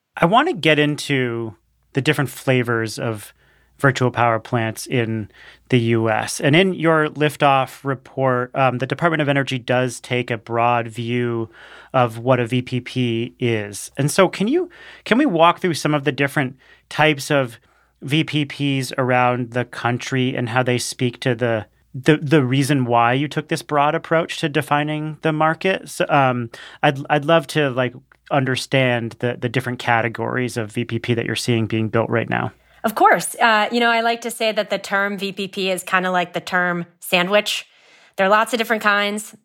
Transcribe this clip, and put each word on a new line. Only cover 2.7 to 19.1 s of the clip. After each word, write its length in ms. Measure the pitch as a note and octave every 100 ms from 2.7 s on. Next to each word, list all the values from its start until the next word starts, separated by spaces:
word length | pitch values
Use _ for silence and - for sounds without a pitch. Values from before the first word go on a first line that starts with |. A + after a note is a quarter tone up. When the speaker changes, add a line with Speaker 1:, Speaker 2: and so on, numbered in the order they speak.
| A#2 A2 -
Speaker 1:
of 360 | A#2+ G#2+ - _ _ _ _ -
virtual 320 | C#3 C3 B2+
power 300 | A#2 A#2 A2+
plants 480 | - B2 A2+ G#2+ -
in 420 | B2+ A2+ A2 G2+ - - - -
the 120 | B2+
U 300 | A2+ A2+ A2+
S. 300 | A2 A2+ -
And 160 | D3+ D#3
in 180 | F#3+
your 360 | F3 D#3+ D#3+ D3+
liftoff 760 | C3+ D3+ C#3+ D3 C3+ B2+ -
report, 720 | C3+ C3+ - - C3 B2 B2 -
um, 220 | C3+ A#2+
the 100 | C3
Department 340 | C3 E3+ D#3+
of 60 | C#3+
Energy 320 | C#3+ C3 C3
does 400 | A2+ B2 B2+ -
take 320 | - B2 B2
a 60 | A#2
broad 500 | - A#2 A#2+ A#2+ A2+
view 600 | A2+ A#2 B2 A#2+ A#2 A2 - - - -
of 240 | C3+ B2 A2+
what 220 | A#2 B2+
a 80 | A#2
V 140 | B2+
P 180 | B2 B2
P 560 | B2 B2+ B2 A2+ A#2+ -
is. 540 | A#2+ A2+ G#2 G2+ - -
And 120 | D3
so 200 | - F3+
can 180 | - G3+
you, 220 | E4 F4 - - -
can 140 | - A3+
we 80 | D4
walk 340 | E3+ E3 E3+
through 140 | F#3
some 200 | D3 D3+
of 120 | D3+ C#3
the 80 |
different 420 | C3 C#3+ - C3 C3+ _ _ -
types 420 | - D#3 C#3+ -
of 300 | D3 B2+ A2+ _ _ _ _
V 220 | C#3 D3+
P 220 | D#3 D#3 C#3
Ps 480 | - C#3+ C3+ B2+ -
around 540 | B2+